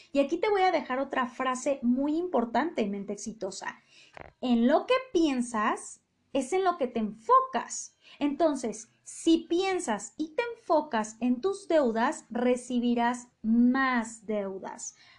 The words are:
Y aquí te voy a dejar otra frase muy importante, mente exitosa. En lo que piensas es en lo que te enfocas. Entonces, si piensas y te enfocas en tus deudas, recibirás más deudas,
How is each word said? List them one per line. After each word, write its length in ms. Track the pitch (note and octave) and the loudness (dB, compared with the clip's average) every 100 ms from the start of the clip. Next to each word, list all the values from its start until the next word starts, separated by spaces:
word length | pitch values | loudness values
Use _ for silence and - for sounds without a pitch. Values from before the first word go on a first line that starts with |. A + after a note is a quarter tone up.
| - | -4
Y 60 | C#4 | 0
aquí 200 | C#4 E4+ | 0 0
te 120 | G#4+ | 2
voy 120 | G4+ | 4
a 100 | F#4 | 4
dejar 260 | F4 A#3+ B3+ | 2 0 -4
otra 280 | C4+ - B3 | -2 -2 -4
frase 520 | - C4 B3+ D4 C#4 | -2 -2 -2 -2 -2
muy 340 | A#3+ B3+ C#4+ D#4 | 0 0 0 -2
importante, 680 | F4+ C4+ A#3 A#3 D#4 - G#3 | -2 0 0 0 -2 -2 -4
mente 260 | G3+ G3 | -4 -8
exitosa. 680 | G3+ - - F#3+ F#3 - - _ _ _ - - _ | -10 -10 -8 -10 -8 -12 -14 _ _ _ -20 -20 _
En 260 | B3+ A#3 A#3+ | 0 4 6
lo 200 | D#4+ - | 4 4
que 80 | B4+ C5 | 0 2
piensas 880 | F4+ D#4+ C4 A#3+ A3 A3 F#4+ - - _ _ _ | 2 2 2 -2 -2 -2 -2 -6 -20 _ _ _
es 200 | C4 C4 | -4 0
en 120 | F#4+ | 0
lo 140 | F#4+ F4 | 2 0
que 80 | A#3+ | -2
te 140 | A#3 | -2
enfocas. 960 | G#3+ - - C5 C5 - - - - _ - - | -4 -4 4 4 4 -2 -6 -10 -12 _ -20 -4
Entonces, 680 | C#4+ C#4+ E4 C#4+ A#3 G#3 - _ | -4 2 0 0 -4 -8 -14 _
si 420 | - - - E4 - | -20 -4 2 2 2
piensas 640 | E4+ F#4+ F4+ D4 G#3 - - | 0 0 0 -2 -4 -6 -8
y 180 | D#4 | -6
te 80 | - A#4+ A#4 | -4 -4 -6
enfocas 600 | - D#4+ B3+ A3 G#3+ - | 0 0 2 -2 -4 -2
en 200 | B3 B3 | 0 0
tus 280 | F#4+ G4 - | -2 -4 0
deudas, 580 | D#4+ B3+ A3 B3 D#4 - | 2 2 2 0 -2 -6
recibirás 1000 | A3+ A3 B3 - B3 A#3+ A#3+ A#3+ B3 - _ | -2 0 0 -2 -2 0 2 0 -2 -8 _
más 840 | A3 A3+ B3 C4 C4+ B3+ A3+ - F#3+ | 2 4 6 4 2 0 -2 -8 -6
deudas, 720 | G#3+ G3 F#3+ - - - - _ | -4 -4 -8 -12 -12 -14 -16 _